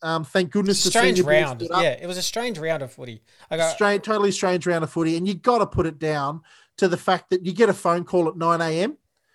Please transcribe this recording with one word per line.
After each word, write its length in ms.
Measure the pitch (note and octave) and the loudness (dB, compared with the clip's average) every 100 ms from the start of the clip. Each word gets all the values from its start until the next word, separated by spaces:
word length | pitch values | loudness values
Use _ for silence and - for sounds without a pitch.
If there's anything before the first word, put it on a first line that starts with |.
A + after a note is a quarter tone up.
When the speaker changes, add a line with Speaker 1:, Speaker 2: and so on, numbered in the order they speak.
Speaker 1:
Um, 220 | D#3+ D#3+ | -6 -4
thank 280 | D#3 F#3+ F3 | -2 -2 0
goodness 320 | G#3 G3+ G3 | 0 0 0
the 60 | F3+ | 2
Speaker 2:
Strange 280 | A3+ A#3 F3+ | 4 4 4
Speaker 1:
senior 60 | |
boys 200 | D3 D#3 | 4 2
Speaker 2:
round. 180 | D3+ A#2+ | 2 -4
Speaker 1:
stood 100 | A2 | -4
up. 120 | F3 | 0
Speaker 2:
Yeah, 80 | E3 - | 0 -2
it 60 | F3 | -8
was 100 | F3+ | -6
a 40 | |
strange 340 | F3 A3+ A#3+ E3+ | -6 -4 -4 -4
round 240 | D#3+ D#3 | -4 -4
of 100 | C3 | -6
footy. 300 | - B2 A2 _ _ - | -12 -16 -16 _ _ -8
I 60 | D#3+ | -2
got 160 | E3 - | 0 2
Speaker 1:
Strange, 280 | G#3 G3+ | 2 2
totally 280 | G#3 G#3+ G3+ | 0 0 0
strange 340 | F#3 F#3+ F3+ F3 | 2 0 0 0
round 180 | E3+ | -2
of 60 | D#3 | -2
footy, 260 | E3+ D#3+ E3 | -2 0 0
and 100 | F#3+ | -2
you 80 | F3+ | 0
gotta 320 | B3 A#3+ - | 2 2 0
put 180 | - E3 | 0 -2
it 140 | D3+ | -2
down 420 | D#3 D3+ C#3 D#3+ _ - _ - | -4 -2 -4 -8 _ -20 _ -2
to 100 | F#3+ | 0
the 100 | E3+ | 0
fact 320 | - F3 - | 0 0 0
that 160 | F#3 F#3 | -2 -2
you 80 | |
get 160 | F3+ A3 | 2 2
a 40 | |
phone 300 | - F3 F3 | 2 0 0
call 240 | F3 F3+ E3 | 0 0 0
at 100 | E3 | 0
nine 240 | E3 E3 | 0 2
A 200 | E3 D#3+ | 0 0
M, 160 | A3 D4+ _ _ _ | -2 -4 _ _ _